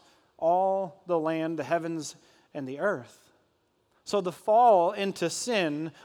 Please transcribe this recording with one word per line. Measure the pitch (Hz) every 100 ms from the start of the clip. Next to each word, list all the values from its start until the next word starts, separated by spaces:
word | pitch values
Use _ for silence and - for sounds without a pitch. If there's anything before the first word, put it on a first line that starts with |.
| _ _ _ _
all | 165 180 190 190 185 - 175
the | 165
land, | 156 160 160 160
the |
heavens, | 127 170 165 165 139 - _ _ _
and | 151 131
the | 143
earth. | 196 151 113 - _ _ _ _ _ _ _ _
So | - 202
the | 180
fall | 151 - 220 247 190 175
into | 214 196 - 170
sin, | - 247 220 160 147 160 -